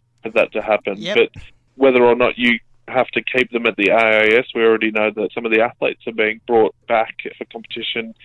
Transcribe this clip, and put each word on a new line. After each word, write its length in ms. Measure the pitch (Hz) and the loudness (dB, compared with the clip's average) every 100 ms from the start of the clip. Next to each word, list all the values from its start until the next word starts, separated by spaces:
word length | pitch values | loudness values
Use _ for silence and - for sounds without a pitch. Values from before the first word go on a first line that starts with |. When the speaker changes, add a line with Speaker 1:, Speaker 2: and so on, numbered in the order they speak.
| _ _ | _ _
Speaker 1:
for 60 | 113 | -4
that 200 | 110 92 | 0 0
to 80 | 110 | -2
happen. 340 | 107 104 104 98 | -2 -2 -2 -8
Speaker 2:
Yep. 180 | 170 208 | -2 0
Speaker 1:
But 260 | 101 - - _ _ - | 0 -2 -20 _ _ 0
whether 280 | 135 127 | 2 4
or 120 | 120 120 | 4 4
not 220 | 120 - | 0 0
you 220 | 123 117 - _ - | -2 -2 -6 _ -6
have 180 | 123 120 | -4 -2
to 120 | 117 | -4
keep 300 | - 131 123 | -4 -2 -2
them 160 | 120 117 | -2 -4
at 100 | 101 | 0
the 120 | 98 | 2
A 60 | 113 | 2
I 440 | 110 110 107 117 | 4 4 4 2
S, 60 | 127 117 | 0 0
we 80 | |
already 260 | 113 110 110 | 2 2 0
know 200 | 110 107 | -2 -2
that 180 | 107 95 | -2 -6
some 120 | 127 117 | -6 -2
of 60 | |
the 100 | 110 | 0
athletes 400 | 120 - 135 - 120 | 0 -2 -6 -6 -10
are 60 | |
being 280 | 113 107 113 - | -4 -4 -4 0
brought 280 | 117 101 - - | 2 2 -2 -2
back 280 | 113 113 - - - | -2 -2 -8 -16 -14
for 80 | 117 | -16
competition. 680 | 117 - 117 110 120 113 - | -16 -14 -12 -8 -8 -10 -16